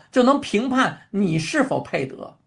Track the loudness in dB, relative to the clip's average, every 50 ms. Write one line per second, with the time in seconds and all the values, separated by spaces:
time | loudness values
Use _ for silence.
0 | -10 _ 2 4 4 4 4 2 0 -2 -2 -2 0 0 0 0 0 0 -2 -6
1 | -12 _ -2 0 0 0 0 -2 -2 -2 0 0 0 0 0 -4 -4 -4 -4 -4
2 | -4 -6 -8 -12 -16 -18 -18 _ _